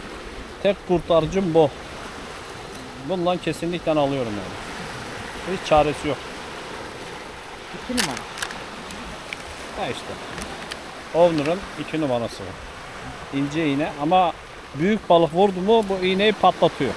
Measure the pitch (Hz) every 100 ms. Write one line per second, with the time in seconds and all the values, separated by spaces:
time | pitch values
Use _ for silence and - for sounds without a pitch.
0 | - - - - - - 196 190 - 175
1 | - 165 156 190 185 165 156 - - -
2 | - - - - - - - - - -
3 | 135 185 175 175 165 151 170 170 165 156
4 | 139 139 113 104 92 95 - - - -
5 | - - - - 175 185 - 151 147 139
6 | 147 127 - - - - - - - -
7 | - - - - - - - - - 247
8 | 156 113 - - - - - - - -
9 | - - - - - - - 214 151 -
10 | - - - - - - - - - -
11 | - 160 175 156 143 190 - - 143 160
12 | 143 120 110 - 92 - - - - -
13 | - - - 139 143 156 156 139 170 147
14 | 151 185 170 - - - - 135 185 220
15 | - 170 160 170 202 180 196 226 196 190
16 | 185 190 214 202 185 - 170 - 123